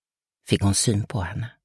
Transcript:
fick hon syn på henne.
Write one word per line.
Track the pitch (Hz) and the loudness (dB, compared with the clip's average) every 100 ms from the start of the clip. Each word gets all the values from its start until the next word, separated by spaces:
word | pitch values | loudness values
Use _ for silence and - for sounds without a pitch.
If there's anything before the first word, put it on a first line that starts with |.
| _ _ _ _ - | _ _ _ _ -2
fick | 104 | 2
hon | 98 | 2
syn | 98 - 101 | 2 2 0
på | 104 101 | -2 -4
henne. | 85 - 113 - | -4 -6 -8 -10